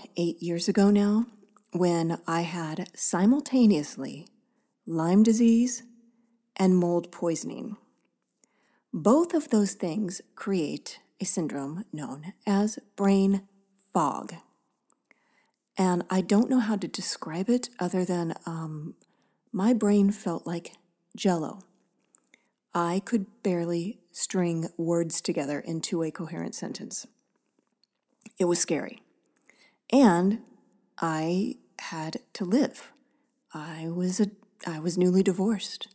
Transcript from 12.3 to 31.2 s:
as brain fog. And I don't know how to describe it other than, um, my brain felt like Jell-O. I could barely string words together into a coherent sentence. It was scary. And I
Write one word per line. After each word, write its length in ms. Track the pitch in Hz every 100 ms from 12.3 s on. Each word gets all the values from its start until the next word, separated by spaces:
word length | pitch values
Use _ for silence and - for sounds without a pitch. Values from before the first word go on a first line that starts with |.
| - -
as 340 | 196 214 - - -
brain 480 | 202 196 196 196 - _ _ _ _
fog. 400 | 180 147 - - 165 _ _ _ _ _ _ _ _ _ _ _ _ _ -
And 260 | 190 175 -
I 120 | 185
don't 280 | 180 202 247
know 100 | 254
how 160 | 214 208
to 100 | 175
describe 640 | - - - - 160 196
it 200 | 247 247 -
other 240 | 180 185
than, 300 | 180 180 165 - -
um, 500 | 165 160 156 156 - _ _ _ _ _
my 220 | 190 208
brain 380 | 240 208 208 196
felt 360 | 208 - 165 -
like 260 | 170 170 - _ _ _ -
Jell-O. 440 | 202 175 151 - - _ _ _ _ - _ _ _ _ _
I 280 | 180 170 180 190
could 220 | 240 196 _
barely 560 | 202 175 170 170 175 - _
string 580 | - - 190 175 165 160 -
words 440 | 165 170 170 -
together 380 | - 165 143 147
into 440 | - 165 - 175
a 80 | 160
coherent 440 | - 160 165 165 -
sentence. 500 | - - - - - _ _ _ _ _ _ _ _ _ _ _ - -
It 60 | 175
was 140 | 170
scary. 440 | - 156 - - _ _ _ - _ _ _ _ -
And 480 | 254 247 170 185 220 - - _ _ _ -
I 580 | 165 156